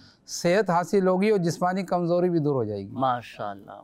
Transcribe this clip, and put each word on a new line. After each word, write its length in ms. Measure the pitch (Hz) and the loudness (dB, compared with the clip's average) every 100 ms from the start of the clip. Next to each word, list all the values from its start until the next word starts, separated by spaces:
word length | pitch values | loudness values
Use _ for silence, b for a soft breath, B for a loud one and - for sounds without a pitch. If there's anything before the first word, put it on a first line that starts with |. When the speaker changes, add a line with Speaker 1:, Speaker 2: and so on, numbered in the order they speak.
| B B - | B B -14
Speaker 1:
صحت 440 | - 170 185 196 | -4 2 2 2
حاصل 380 | 175 - 208 185 | 0 2 2 4
ہوگی 220 | 185 208 | 4 4
اور 100 | 208 | 2
جسمانی 440 | 170 160 180 185 | 0 0 -2 -2
کمزوری 460 | 185 180 170 175 180 | -2 -2 0 2 2
بھی 100 | 170 | 2
دور 160 | 147 135 | 0 0
ہو 80 | |
جائے 180 | 107 104 | -2 -4
گی۔ 100 | 98 | -8
Speaker 2:
ماشاءاللہ، 880 | 113 131 123 113 - 107 98 101 101 | -2 -2 -2 -6 -10 -10 -10 -16 -20